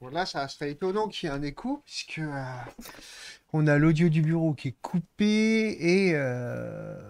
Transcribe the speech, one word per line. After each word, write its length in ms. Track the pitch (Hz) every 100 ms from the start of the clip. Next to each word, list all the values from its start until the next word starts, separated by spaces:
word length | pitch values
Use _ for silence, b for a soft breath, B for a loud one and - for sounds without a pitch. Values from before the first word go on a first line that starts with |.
Bon, 80 | 127
là, 160 | 160
ça 240 | 185 160 135
serait 220 | - 147
étonnant 360 | 143 185 202 214
qu'il 220 | - 165
y 40 |
ait 20 |
un 80 | 139
écho, 400 | 143 135 247 285
puisque, 340 | - - - -
euh, 240 | 151 139 131 127 123 - B B B B B B _
on 140 | 156 151
a 100 | 143
l'audio 320 | 160 156 175
du 140 | 156
bureau 320 | 156 165 160
qui 140 | 139 135
est 80 | -
coupé 960 | - 175 - - 208 214 220 220 220 -
et, 340 | 170 185 190
euh, 840 | 151 135 123 120 120 117 107 107 104